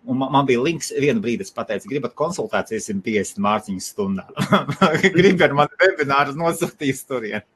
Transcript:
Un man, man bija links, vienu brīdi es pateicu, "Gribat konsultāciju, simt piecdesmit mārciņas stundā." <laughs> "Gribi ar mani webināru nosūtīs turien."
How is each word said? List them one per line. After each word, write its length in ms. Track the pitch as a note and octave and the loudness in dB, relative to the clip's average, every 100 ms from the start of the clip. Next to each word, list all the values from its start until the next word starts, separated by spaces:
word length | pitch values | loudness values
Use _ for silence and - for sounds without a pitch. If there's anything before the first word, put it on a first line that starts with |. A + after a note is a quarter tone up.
Un 120 | - B2+ | -2 -2
man, 140 | C3+ | 0
man 140 | C#3 C#3 | 0 2
bija 140 | A#2+ | 2
links, 240 | C#3 E3 - D3 | 2 -4 -6 -2
vienu 240 | C#3+ A#2 | 0 0
brīdi 240 | G#2 A2+ | 0 -4
es 80 | G2 | -6
pateicu, 380 | - A2 G2+ G#2 | -10 -6 -6 -6
"Gribat 240 | C#3 A#2+ - | -6 -8 -4
konsultāciju, 640 | D3+ F3+ A2 G#2 F#2 A2 | -4 -2 -4 -4 -2 -6
simt 240 | - G2 | -4 -6
piecdesmit 380 | G#2 G#2+ F#2+ - | -2 -2 -2 -2
mārciņas 440 | G2+ G#2+ - F#2 - | 0 0 -2 -8 -8
stundā." 320 | - G2 F#2+ - - D3 G3+ C#3 | -6 -4 -4 -6 -6 0 2 0
<laughs> 440 | C#3+ F#3 D#3 G3 | 0 2 4 2
"Gribi 320 | D#3+ F#3 F#3 | 4 4 6
ar 80 | D3+ | 4
mani 240 | C#3 D3 - | 4 0 4
webināru 560 | F#3 F#3 C#3 C#3 C#3 | 2 2 0 2 2
nosūtīs 720 | C#3 E3 E3+ E3+ - C#3+ C3+ | 0 -2 0 -4 -4 -4 -4
turien." 400 | - C3 A2 G#3 - | -4 -6 -4 -8 -8